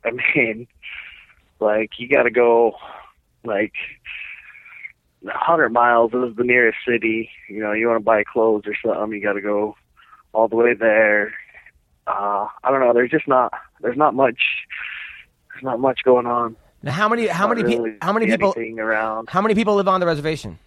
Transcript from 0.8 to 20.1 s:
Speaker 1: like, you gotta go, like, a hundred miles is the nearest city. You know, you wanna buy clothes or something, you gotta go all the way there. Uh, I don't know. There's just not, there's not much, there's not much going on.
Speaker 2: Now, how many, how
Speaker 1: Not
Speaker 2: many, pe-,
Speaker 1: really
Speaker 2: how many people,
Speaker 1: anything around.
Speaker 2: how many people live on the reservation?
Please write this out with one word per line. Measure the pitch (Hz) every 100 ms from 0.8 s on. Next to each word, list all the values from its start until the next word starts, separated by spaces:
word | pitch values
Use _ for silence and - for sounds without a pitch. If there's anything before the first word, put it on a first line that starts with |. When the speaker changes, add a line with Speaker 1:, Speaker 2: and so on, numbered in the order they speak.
| - - - - _ _ _ _
Speaker 1:
like, | 107 107 110 -
you | 120
gotta | 139 120
go, | 113 120 117 117 - - - - _ _ _
like, | 117 101 110 - - - - - - - - - - - - _ _ _ 95
a | -
hundred | - 165 127
miles | 117 120 117 117
is | 120 127 110
the |
nearest | 123 123 117 - -
city. | 117 113 113 113 - -
You | 104
know, | 107
you | 107 117
wanna | 113
buy | 107 110
clothes | 104 123 113 107 104
or | 104
something, | 113 - 107 104
you |
gotta | 104 101
go | 101 104 107 - _ _ _ - _
all | 107 110
the | 113
way | 120
there. | 110 113 107 107 104 104 - - - - _ _ _ -
Uh, | 98 104 104 107 -
I | -
don't | 135
know. | 127
There's | 120 123
just | 151 139
not, | 131 120 - - _
there's | 113 123
not | 151 123
much, | 135 117 - - - - - - - - - _ _
there's | -
not | 131 117
much | 131 123
going | 131 123 120
on. | 120 117 113 _ _
Speaker 2:
Now, | 147
how | 143 214
many, | 233 220
how | 170 208
Speaker 1:
Not | 233
Speaker 2:
many, | - -
pe-, |
Speaker 1:
really | 226 214
Speaker 2:
how | 170
many | 214 214
people, | 220 196 117
Speaker 1:
anything | 113 113
around. | 110 107 110 110 113
Speaker 2:
how | 175
many | 214 208
people | 214 202
live | 190
on | 185
the |
reservation? | 175